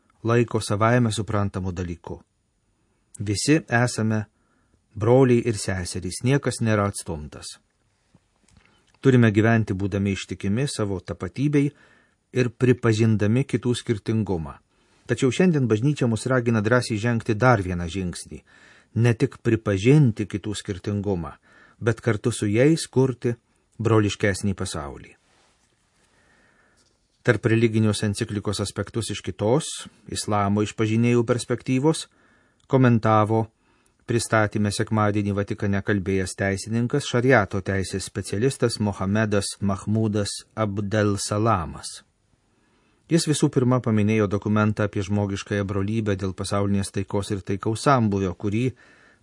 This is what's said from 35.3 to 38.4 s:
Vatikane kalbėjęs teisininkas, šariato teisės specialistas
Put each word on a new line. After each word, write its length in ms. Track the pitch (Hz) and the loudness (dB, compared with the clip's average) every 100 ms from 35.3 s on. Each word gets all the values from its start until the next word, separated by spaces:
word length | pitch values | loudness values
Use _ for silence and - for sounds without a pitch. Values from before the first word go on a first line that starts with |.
| 98 | -2
Vatikane 460 | 101 104 101 98 107 | -4 -4 -2 -2 0
kalbėjęs 480 | 104 92 95 92 - | -2 0 -2 -4 -2
teisininkas, 680 | 98 98 107 117 120 143 - | -2 -2 -4 -4 -2 -4 -2
šariato 540 | 120 127 120 95 101 | 0 4 4 4 -4
teisės 460 | 95 95 92 95 - | -2 -4 -2 -6 -6
specialistas 680 | 101 - 101 | -8 -6 -2